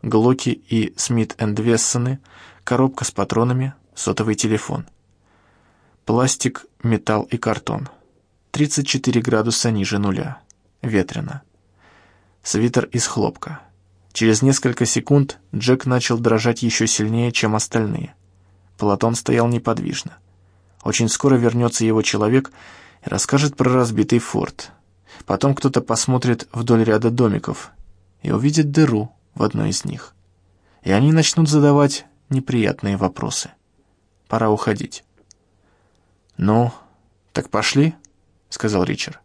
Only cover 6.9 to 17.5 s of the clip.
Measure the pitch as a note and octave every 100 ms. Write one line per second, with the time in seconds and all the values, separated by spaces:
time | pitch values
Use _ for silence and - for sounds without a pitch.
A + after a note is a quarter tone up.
6.9 | A2+ - G#2+ - A#2 - G#2+ - G#2 C3+
7.9 | - _ _ _ _ _ - D3+ - C3+
8.9 | C3+ C3+ A#2 A#2 A2 A2+ A2 A#2+ A2 F#2+
9.9 | G#2 G2+ F#2 - C3+ _ _ _ _ B2
10.9 | A2 F#2 - G#2 C#3+ _ _ _ _ _
11.9 | _ _ _ _ _ - G#2 A#2 - -
12.9 | A#2+ - - G#2+ - - D#3 - _ _
13.9 | _ _ - A2 A2 C3 C3+ C3 A#2+ A#2+
14.9 | - - C#3+ C#3 - _ G#2+ A#2+ B2+ C3
15.9 | B2+ A#2 A#2 A#2 A2 A#2 A#2 A#2 - A2+
16.9 | - A2 A2+ A#2+ A#2 A2